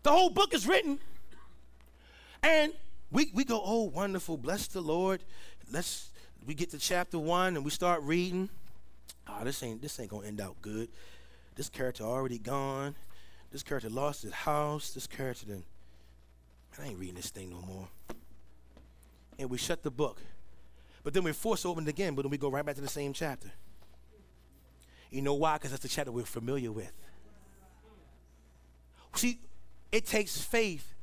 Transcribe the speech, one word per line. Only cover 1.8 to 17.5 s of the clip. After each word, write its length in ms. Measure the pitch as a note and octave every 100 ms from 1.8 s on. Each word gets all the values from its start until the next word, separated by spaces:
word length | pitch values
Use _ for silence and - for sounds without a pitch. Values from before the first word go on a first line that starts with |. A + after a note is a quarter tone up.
| - - - - - -
and 300 | D4+ D#4 D4+ - - - -
we, 180 | A#3+ G3+
we 120 | F#3
go, 180 | C4+ A3
"Oh, 200 | F#3+ A#3
wonderful, 520 | G#3 C#3+ G3 F#3+ F3 D#3
bless 300 | B2 G3 -
the 140 | F#3+
Lord." 420 | E3 E3+ F#3+ F#3 - - - - -
Let's, 400 | A3 - - - - - -
we 100 | -
get 160 | D3+ D#3
to 80 | D3
chapter 420 | - F3+ F3+ E3+
one 340 | D#3 F3 F#3
and 100 | E3
we 60 | C#3
start 320 | - F3+ E3+
reading. 480 | C#3+ E3+ F3+ F3+ F#3+ - - - - - - - -
"Oh, 160 | G2+
this 180 | A#2 C3+
ain't, 180 | B2+ A2+
this 200 | C#3+ -
ain't 100 | G#2+
gonna 160 | G#2 G#2
end 140 | G#2
out 200 | G2 F#2
good. 280 | G2+ G#2+ A2+ - - - - - -
This 140 | - C#3+
character 340 | - B2+ -
already 360 | A2 B2+ C3 A#2+
gone. 580 | G#2+ C#3 C#3 C3+ C#3+ C#3+ - - - - -
This 100 | C#3+
character 260 | - C#3 A2+
lost 340 | A#2 D3 C#3
his 100 | G#2+
house. 580 | - - D3 D3+ D3+ -
This 160 | - -
character 400 | - C3 B2 G#2+
done, 160 | G2+ F2 - - - - - - - - - - -
I 60 | C#3+
ain't 120 | F#2
reading 160 | F#2
this 160 | F2+ -
thing 200 | - F#2+